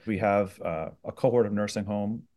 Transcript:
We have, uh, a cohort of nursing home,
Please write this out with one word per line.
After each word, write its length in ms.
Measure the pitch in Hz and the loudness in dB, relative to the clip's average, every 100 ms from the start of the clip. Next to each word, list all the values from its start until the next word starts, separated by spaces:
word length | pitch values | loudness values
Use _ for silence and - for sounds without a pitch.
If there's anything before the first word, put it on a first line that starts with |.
| 110 | -4
We 120 | 98 | 0
have, 420 | 104 101 92 - | 4 4 2 -4
uh, 280 | 87 80 - - - | -4 -4 -6 -10 -12
a 60 | |
cohort 320 | - 131 120 104 | 0 2 4 2
of 80 | |
nursing 320 | 104 104 107 98 | 0 -2 -4 -4
home, 380 | 104 104 117 - | -4 -4 -6 -10